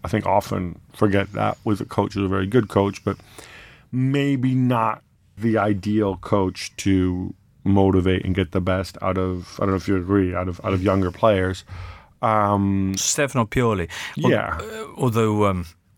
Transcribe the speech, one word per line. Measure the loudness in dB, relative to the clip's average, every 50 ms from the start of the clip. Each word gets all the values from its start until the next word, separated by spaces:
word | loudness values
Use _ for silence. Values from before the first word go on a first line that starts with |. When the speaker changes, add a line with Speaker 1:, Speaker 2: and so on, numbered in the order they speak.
| -6
Speaker 1:
I |
think, | -4 -4 -2 0
often | 0 0 0 0 0 -4 -4 -4 -6 -8 -12 -18 -16 -4
forget | 0 2 2 2 2 0 -2 -4
that | -4 -2 -2 -4 -2 -2
with | -2 -2 -2
a | -4
coach | -4 -2 -2 -2 -2 -2
who's | -2 -2
a | 0
very | 0 -2 -2
good | 0 2 0 2 2
coach, | 2 2 2 2 -2 -4 -4
but | -4 -4 -6 -8 -20 -20 -20 -20 -20 -20 -20 -20 -20 -20 -20 _ _
maybe | -2 -2 0 0 0 0 0 0 0 0 0 0 2
not | 2 2 2 2 2 2 0 -2 -4 _ _ _ _ _ _ _
the | -4 0 0 2
ideal | 2 2 2 0 0 0 0 2 2 2 0 0
coach | -4 -2 0 0 2 2 0 -2 -6 -10 -12 -10
to | -4 0 2 2 4 2 2 0 -2 -6 -8 -10 _ _ _ _ _ 0
motivate | 2 4 6 6 6 4 4 4 2 2 0 0
and | 0 0
get | 0 0 0
the | -2 -2
best | -2 0 -2 -2 -4 -6 -8 -6
out | -4 -4 -2
of, | -2 -2 -4 -4 -6 -10 -10 -8 -4
I | -2
don't | 0
know | -2
if | -2 0
you | -2 -2
agree, | -2 0 2 2 2 2 2 -2
out | -4 -4
of, | -6 -6 -6 -4
out | -2 -2
of | 0 2
younger | 2 2 2 2 0
players. | 0 2 2 2 4 2 2 -2 -4 -6 -10 -14 -14 -14 -14 -14 -16 -18 -20 -20 _ -4
Um, | -2 0 2 2 2 2 2 2 2 2 0 0 0 -2 -2
Speaker 2:
Stefano | -2 -4 -2 -2 -2 -2 -2 0 -2 -2
Pioli. | 0 0 0 0 0 0 -2 -4 -6 -8 -10 -12 -10 -6 -2 0
Al-, | 2
Speaker 1:
Yeah. | 2 2 0 -2 -6 -8
Speaker 2:
uh, | -8 -10 -12 -12 -14 -12 -6
although, | -2 -2 0 2 2 2 2 2 2 2
um, | 2 0 -2 -6 -8 -14 _ _ _ _